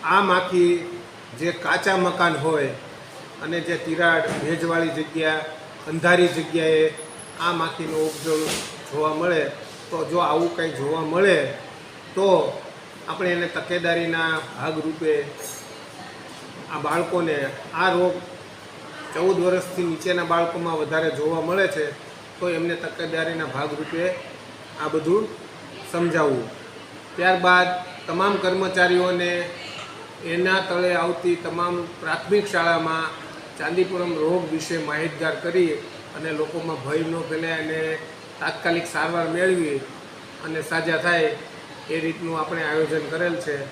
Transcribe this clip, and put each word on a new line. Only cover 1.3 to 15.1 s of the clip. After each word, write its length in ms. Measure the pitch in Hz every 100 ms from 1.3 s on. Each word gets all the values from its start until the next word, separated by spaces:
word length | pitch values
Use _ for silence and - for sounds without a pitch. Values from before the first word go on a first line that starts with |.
| 120
જે 100 | 170 170
કાચા 340 | 165 180 196 185
મકાન 300 | 185 180 170 151
હોય 280 | 156 156 135 123 - - - - - -
અને 160 | 156 170 170
જે 80 | 165
તિરાડ, 400 | 165 165 170 165 - -
ભેજવાળી 540 | 143 165 165 165 165 143
જગ્યા, 480 | 147 160 156 156 156 - - - -
અંધારી 420 | 160 175 175 175 160
જગ્યાએ 500 | 156 165 160 156 156 - - - - -
આ 120 | 170
માખીનો 460 | 170 160 160 160 156 156
ઉપદ્રવ 340 | 147 156 156 156 175 - - -
જોવા 260 | 143 156 156
મળે, 220 | 175 160 139 - - - -
તો 60 | 165 147
જો 80 | 175
આવું 280 | 147 160 170 175
કંઈ 200 | 160 131
જોવા 280 | 139 160 156
મળે 240 | 170 196 165 135 - - - - - -
તો 120 | 190 196 175 147 - - - - - -
આપણે 220 | 180 180
એને 160 | 175 170
તકેદારીના 800 | 170 - 175 170 170 165 165 160 160 - -
ભાગરૂપે 560 | 147 156 156 160 160